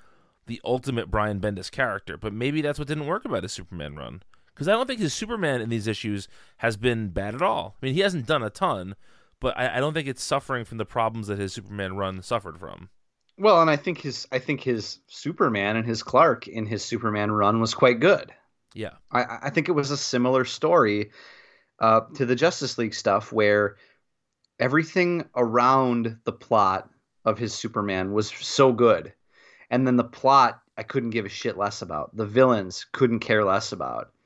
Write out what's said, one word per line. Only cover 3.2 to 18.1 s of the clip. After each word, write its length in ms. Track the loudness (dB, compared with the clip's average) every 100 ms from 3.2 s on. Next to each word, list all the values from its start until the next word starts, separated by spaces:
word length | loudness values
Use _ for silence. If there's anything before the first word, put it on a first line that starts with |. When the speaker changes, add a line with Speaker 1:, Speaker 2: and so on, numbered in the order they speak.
Speaker 1:
about 180 | -4 -6
his 80 | -6
Superman 440 | -10 -12 -12 -12 -12
run. 260 | -14 -14 -18 -20 _
'Cause 140 | -6 0
I 40 |
don't 140 | 0 0
think 140 | -4
his 140 | -4
Superman 460 | -4 -6 -4 -2 -2
in 80 | -2
these 160 | -4 -4
issues 420 | -4 -6 -6 -8 -18 -20 _
has 180 | -4 0
been 320 | 0 -2 -2
bad 260 | -4 -6
at 60 | -2
all. 340 | 0 0 -4 -8
I 60 | -4
mean, 80 |
he 60 | 0
hasn't 260 | 0 0 -2
done 160 | -2
a 80 | -2
ton, 440 | -2 -2 -2 -6 -14 -20 _ _ _
but 160 | -4 -2
I, 200 | -2 0
I 40 |
don't 140 | -2
think 120 | -2 -6
it's 160 | -8
suffering 420 | -4 -4 -2 -6 -6
from 100 | -8
the 60 |
problems 440 | -6 -2 -2 -2 -6
that 100 | -6
his 140 | -6
Superman 420 | -8 -12 -8 -6 -4
run 240 | -6 -6
suffered 360 | -4 -4 -4 -12
from. 300 | -16 -16 -20 _ _ _ _ 2
Speaker 2:
Well, 240 | 6 8
and 80 | 6
I 60 | 4
think 260 | -2 -6
his, 260 | -8 -10 -6
I 80 | -6
think 220 | -4 -4
his 360 | -2 -2 -4 -14 _
Superman 720 | -12 -10 0 0 2 0 0
and 100 | -2
his 160 | -4
Clark 440 | 0 4 4 4 -4
in 200 | -8 -6
his 180 | -6
Superman 480 | -6 -4 -2 -2 0
run 260 | 2 4 4
was 120 | 0
quite 280 | 4 4 4
good. 320 | 4